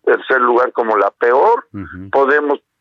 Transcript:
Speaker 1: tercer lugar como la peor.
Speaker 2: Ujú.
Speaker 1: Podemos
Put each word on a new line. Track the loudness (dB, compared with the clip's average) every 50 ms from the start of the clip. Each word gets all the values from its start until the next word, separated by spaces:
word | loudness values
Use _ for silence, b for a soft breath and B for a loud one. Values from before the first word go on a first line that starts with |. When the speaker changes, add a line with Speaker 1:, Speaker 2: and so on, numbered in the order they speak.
| _
Speaker 1:
tercer | -2 -2 -2 -2 -2 -2 0
lugar | 2 2 2 2 0 0 -2
como | -4 -2 0 0 0
la | 0 0
peor. | -2 -2 0 0 2 2 2 2 2 0 -2 _ -14
Speaker 2:
Ujú. | -14 -14 -14 -14 -16 -10 -4
Speaker 1:
Podemos | -2 0 2 2 2 0 0 -2 -4 -4 _ _ _ _